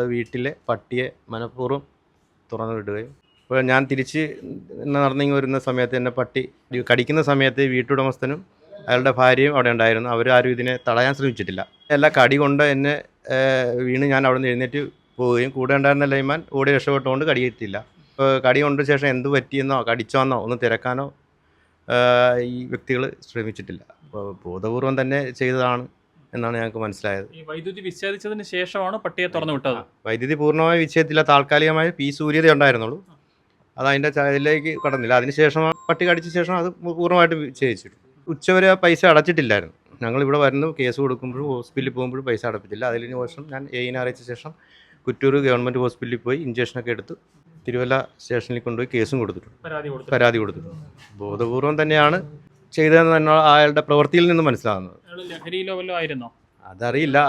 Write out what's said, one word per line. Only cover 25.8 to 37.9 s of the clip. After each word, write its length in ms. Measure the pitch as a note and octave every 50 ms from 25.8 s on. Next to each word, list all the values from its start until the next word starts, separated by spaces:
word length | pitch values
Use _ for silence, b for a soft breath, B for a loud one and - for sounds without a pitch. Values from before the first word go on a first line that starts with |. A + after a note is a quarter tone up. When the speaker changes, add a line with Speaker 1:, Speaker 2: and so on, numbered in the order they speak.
| B2 B2 _ _ _ _ _ _ _ _ -
Speaker 1:
എന്നാണ് 220 | A#2+ A#2 A#2 A#2
ഞങ്ങൾക്ക് 240 | A#2 A2+ A2+ G#2+ A2+ A2
മനസ്സിലായത്. 440 | G#2+ G2+ - - G#2+ G2 G2 G2 - -
Speaker 2:
ഈ 100 | D#3+ D#3
വൈദ്യുതി 380 | D#3 D#3 E3 D#3+ F#3 F#3+ G3+
വിച്ഛേദിച്ചതിന് 640 | F#3+ F#3 F3 - - G3 G3 G3+ - G#3 G#3+ G#3+ G3+ - -
ശേഷമാണ് 440 | F3+ F3+ F3+ - G3+ F#3+ F#3 G3+ A3
പട്ടിയെ 280 | - F3+ E3 - F3+ F3+
തുറന്നു 260 | F3 E3 D#3 D#3 D3+
വിട്ടത്? 240 | C3+ - C#3 B2+ A2
Speaker 1:
ആ, 20 | F#2+ - _ _ -
വൈദ്യുതി 300 | A2 A2+ A2+ B2 C3+ D#3
പൂർണ്ണമായി 440 | D3 D3 D3+ D3+ D#3 D#3+ E3 E3+ E3+
വിച്ഛേദിച്ചില്ല. 420 | E3 D#3 - D#3+ D#3+ D3+ D3+ D#3+ D#3+
താൽക്കാലികമായി 680 | - C#3+ C#3+ C#3 C#3 D3+ D3 D#3 D#3 D#3+ D#3+ D#3+ E3+
പീസ് 300 | F3 - C#3 C#3+ C#3 C#3+ D#3
ഊരിയതേ 280 | D3+ D3 D#3+ D#3+ E3 D3+
ഉണ്ടായിരുന്നുള്ളൂ. 460 | C#3 D3 C#3 B2+ A#2 A2 A2 C3+ F#3 G3 _ D#3+ _ _ _ _ _ _ _ _ _ _ _ _
അത് 100 | B2+ B2+ C3+
അതിൻ്റെ 220 | C#3 C#3 C#3 D3+
ച-, 180 | C#3+ D3 C#3+ C#3+
ഇതിലേക്ക് 420 | C#3 C#3+ C#3 D3+ D#3 D#3 C#3+ D#3+ D#3 C#3+
കടന്നില്ല. 340 | - D3 C3 C3+ A#2+ A2+ B2+
അതിന് 180 | B2 A#2+ C3+ C#3
ശേഷം 300 | D3 D#3 D3 C#3 D#3+ D#3+ D#3+ D#3+ - -
പട്ടി 180 | - E3+ E3 F3+
കടിച്ച 220 | F3+ F3 E3+ E3 F3 D#3+
ശേഷം 200 | F3+ E3+ D#3+ F#3
അത് 120 | F3+ E3+ F3+ E3+ - E3+
പൂ-, 120 | F3 E3+
പൂർണ്ണമായിട്ട് 400 | E3 F3 E3+ F3+ F3+ E3+ E3 E3
വിച്ഛേദിച്ചിട്ടു. 600 | D#3+ D3+ B2+ C3+ - C#3 B2+ A2+ F#2+ - G2